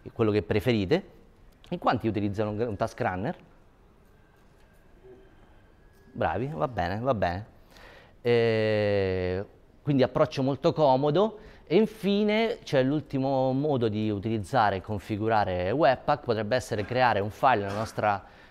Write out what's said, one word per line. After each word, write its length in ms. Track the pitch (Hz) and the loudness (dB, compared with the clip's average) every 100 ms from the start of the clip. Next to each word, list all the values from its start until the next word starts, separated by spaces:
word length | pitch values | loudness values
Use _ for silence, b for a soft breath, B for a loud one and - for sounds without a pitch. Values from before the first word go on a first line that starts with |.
| - | -16
quello 180 | - 110 | 0 2
che 100 | 104 | 2
preferite. 600 | - 101 127 113 92 170 - - - _ - - - | 0 0 2 0 2 0 -2 -20 -20 _ -20 -20 -10
In 80 | 175 | -4
quanti 300 | - 131 113 | -2 0 -2
utilizzano 420 | 104 104 98 107 | -2 -4 -4 -4
un, 100 | 104 | -4
un 160 | 120 98 | -6 -4
task 240 | 113 - | -6 -4
runner? 360 | 113 92 117 180 - - - _ _ _ - _ _ _ - _ - - - - 381 - - - - - - - - - - | -4 -4 -6 -8 -16 -20 -20 _ _ _ -20 _ _ _ -20 _ -20 -20 -20 -20 -20 -20 -20 -20 -20 -20 -20 -20 -20 -20 -18
Bravi, 360 | - 95 87 135 | -4 -2 -2 -4
va 200 | 156 151 | -4 -4
bene, 320 | 110 87 101 | -4 -4 -2
va 140 | 127 | -2
bene. 320 | 110 90 87 113 - B B B B B - | 0 -2 -4 -10 -20 B B B B B -6
Eh, 1200 | 120 117 117 110 110 107 104 101 95 92 90 92 104 - - - | 2 2 4 2 2 2 2 2 2 0 0 -2 -6 -14 -20 -10
quindi 180 | - 139 | 0 2
approccio 400 | 120 - - - | 2 2 0 0
molto 320 | 131 139 170 | -2 0 0
comodo. 640 | 156 147 127 147 156 214 214 B B - | 2 4 4 2 2 0 -2 B B 0
E 120 | 175 | 2
infine 800 | 214 - 185 202 208 214 226 - | 2 0 -2 0 2 0 -2 -4
c'è 220 | - 135 | 0 2
l'ultimo 720 | 131 151 - 135 131 135 131 | 2 0 -2 -4 0 0 0
modo 340 | 131 151 135 117 | 0 0 0 0
di 240 | 104 107 | 0 -2
utilizzare 640 | 101 110 113 98 127 104 98 | -2 -2 -4 0 2 2 0
e 60 | |
configurare 920 | - 104 - 104 110 110 98 90 90 | -4 -8 -6 -4 0 2 2 -2 -2
Webpack, 540 | 127 156 127 - 147 - | 2 2 2 -2 -2 -2
potrebbe 320 | 107 107 123 | -2 0 -2
essere 260 | - 107 | -2 -6
creare 380 | 101 120 127 104 | -4 2 2 2
un 80 | 104 | -2
file 320 | - 139 117 | 0 2 2
nella 120 | 98 | 0
nostra 480 | 101 113 - 107 101 B B B | -6 -6 -2 0 0 B B B